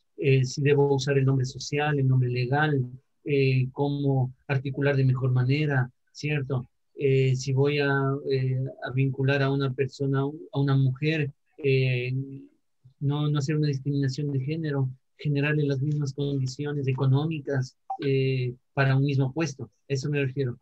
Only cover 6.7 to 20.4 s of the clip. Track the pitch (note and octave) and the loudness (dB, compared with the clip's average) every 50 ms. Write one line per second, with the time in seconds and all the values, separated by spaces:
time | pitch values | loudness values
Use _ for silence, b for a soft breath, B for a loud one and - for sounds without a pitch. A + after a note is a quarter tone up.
6.7 | _ _ _ _ - - D3 C3+ C3+ C3+ C3 C3 B2+ C3 - C#3 C3 C3 C#3 D3 | _ _ _ _ -6 0 2 4 4 4 4 4 2 0 0 0 2 2 2 2
7.7 | D3 D3 C#3+ C#3 C#3 C#3 C3+ C#3 C#3 C#3+ D3+ C#3+ C3+ C3 C3 C3 C3 C3 C3 C#3 | 2 2 2 2 2 2 2 0 -2 -2 -2 -2 0 0 0 0 -2 -2 -4 -6
8.7 | - - - B2+ B2 C3 C3+ C3+ C3 C3+ C3+ C3+ C#3+ C#3 C3+ C3+ C#3 C#3 C#3 C3+ | -8 -8 -8 -4 0 0 0 0 0 0 0 2 2 2 2 2 2 0 0 0
9.7 | B2+ C#3+ C3+ C3+ - - C#3 C3+ C#3 C3+ C#3 C#3+ D#3 D#3+ - - - C#3 C#3 C#3 | 0 -2 -2 -2 -4 -4 -2 0 0 0 0 -2 -4 -8 -12 -6 -2 0 2 2
10.7 | C3+ C3+ C3+ C3 C3 - D3+ D#3 D#3+ D#3 C#3+ C#3+ - _ _ _ _ - D3+ C3+ | 4 4 4 2 0 0 -2 -2 0 0 -2 -4 -6 _ _ _ _ -4 0 0
11.7 | C3+ C3 C3 C3 B2+ B2 B2 B2+ C3 C3+ C#3 C3+ C3+ C#3 - - _ _ _ _ | 2 2 2 0 0 -2 -2 -4 -4 -6 -6 -8 -10 -16 -18 -20 _ _ _ _
12.7 | _ _ _ - _ - C#3+ C#3 C#3+ D3+ D3+ D3+ D3 D3 C#3 E3 D#3 D3+ D3+ D3 | _ _ _ -20 _ -4 -2 -2 0 0 0 0 0 0 -2 0 0 0 0 0
13.7 | C#3 C3 - D3 C#3+ C#3+ C#3 C3 C3 D3+ D3+ C#3+ C#3 C3 C3 C#3+ D#3+ E3 D#3 D3+ | -2 -4 -4 -2 -2 0 0 -2 -2 -2 -4 -2 -2 -4 -4 -4 -4 -4 -4 -4
14.7 | C#3 C#3 C3+ C3 - - _ _ _ - - D3+ C#3+ C#3 C#3+ D3+ D3+ D3+ D3 C#3 | -2 -2 -2 -4 -6 -10 _ _ _ -6 -4 -2 0 0 0 0 0 0 0 0
15.7 | C#3 C3 C#3 D3+ D3 D3 C#3+ C3 - C#3+ C#3+ C#3+ C#3 C3+ C3 C3 - - D3 D3 | 0 -2 -2 -2 -2 -2 -2 -4 -4 -4 -4 -2 -2 -2 -4 -4 -6 -6 -6 -6
16.7 | D3 C#3+ C3+ C3 B2+ C3+ C#3 C3 C3 C#3+ D#3 E3 D#3+ D3 C#3+ C#3+ C#3 C3 C3 - | -4 -4 -2 -2 -2 0 2 2 2 2 2 -2 -4 -6 -4 -4 -2 -2 -4 -6
17.7 | - _ _ - - - D#3 C#3 C3+ C3+ C3 C3 C3 B2+ B2 B2 B2 - _ _ | -10 _ _ -12 -8 -4 -2 0 0 0 0 0 -2 -2 -4 -4 -6 -10 _ _
18.7 | - C#3 C3+ C3+ C3 C3+ C#3 C#3+ C#3 C3+ C#3 C3 - D#3+ E3 C3+ - - A#2 - | -2 0 2 4 4 2 2 2 2 0 0 0 -2 -4 -4 -4 -6 -10 -14 -16
19.7 | _ _ _ - C#3 C3+ C3 D3+ D3 C#3+ C#3 C3 C3 C#3+ | _ _ _ -6 -4 -4 -4 -2 -2 -2 -2 -2 -2 -4